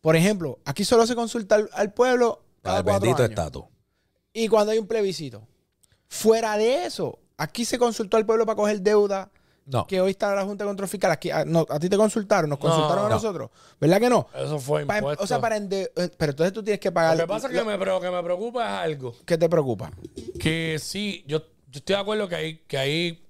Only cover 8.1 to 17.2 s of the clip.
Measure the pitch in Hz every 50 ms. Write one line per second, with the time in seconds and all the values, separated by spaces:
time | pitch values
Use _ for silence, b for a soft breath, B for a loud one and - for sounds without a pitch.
8.1 | - 226 220 214 220 220 226 208 220 202 208 208 214 208 180 208 214 208 208 196
9.1 | 196 190 190 196 _ _ _ _ _ _ _ 139 131 120 - - 190 185 185 196
10.1 | 190 _ - 208 196 196 190 196 208 196 208 202 202 190 196 180 - 190 - 190
11.1 | 160 - - 170 147 160 151 151 160 165 156 - 135 151 156 180 208 196 220 220
12.1 | - 226 208 196 220 196 160 147 147 - - 143 165 160 156 151 139 - - -
13.1 | - 208 220 220 190 156 113 110 b b b b b b - 151 180 202 226 247
14.1 | 247 202 135 - - 135 135 139 151 147 127 135 147 156 147 139 202 214 208 143
15.1 | 147 147 202 190 247 226 214 226 220 214 208 190 196 196 185 - _ - 180 175
16.1 | - _ 165 147 139 139 165 185 190 220 202 214 208 190 - 202 170 180 165 160
17.1 | 160 165